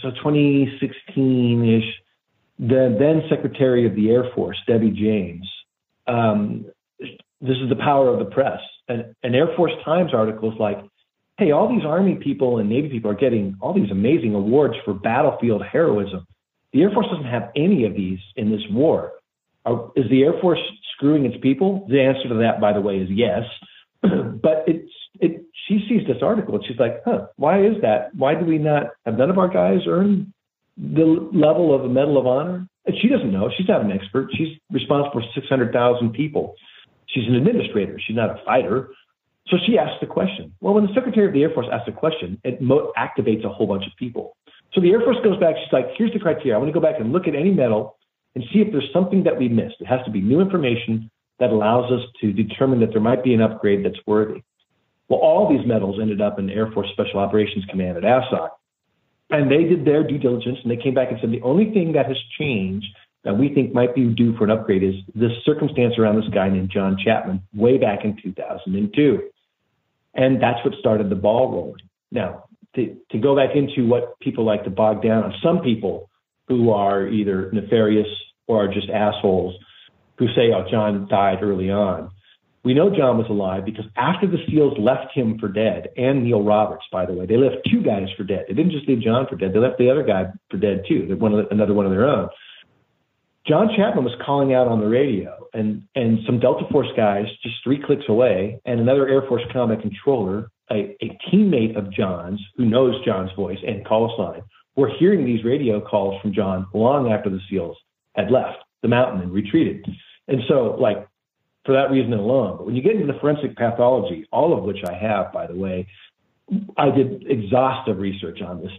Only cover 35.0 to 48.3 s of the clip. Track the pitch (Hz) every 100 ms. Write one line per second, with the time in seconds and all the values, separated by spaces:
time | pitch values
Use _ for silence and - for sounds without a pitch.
35 | 143 120 113 143 - 135 117 123 123 123
36 | 117 113 151 98 76 - - - - _
37 | - 135 113 123 175 233 - 107 92 73
38 | - 113 107 - - 131 123 127 127 -
39 | _ _ _ _ - 185 208 214 147 -
40 | - 170 190 - - - 190 208 202 226
41 | 254 220 196 139 156 147 113 120 - -
42 | 160 156 90 98 131 123 127 143 - 117
43 | 131 - 107 107 104 - 104 98 98 -
44 | 123 117 - - _ _ _ 196 175 220
45 | 240 233 214 180 170 151 - 139 - -
46 | 226 214 170 151 131 110 147 160 156 156
47 | 110 170 165 143 185 175 123 107 113 -
48 | _ _ _